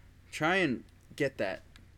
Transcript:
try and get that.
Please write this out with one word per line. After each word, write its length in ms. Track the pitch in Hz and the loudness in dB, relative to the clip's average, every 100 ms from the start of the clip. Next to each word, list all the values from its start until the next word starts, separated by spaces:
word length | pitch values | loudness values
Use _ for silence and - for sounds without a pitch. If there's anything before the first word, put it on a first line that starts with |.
| - - - | -20 -20 -14
try 240 | - 156 190 | -2 2 2
and 280 | 170 113 - - - | 2 0 -6 -20 -12
get 220 | - 139 - | -4 -2 -2
that. 260 | 98 - - - - | -4 -6 -12 -20 -20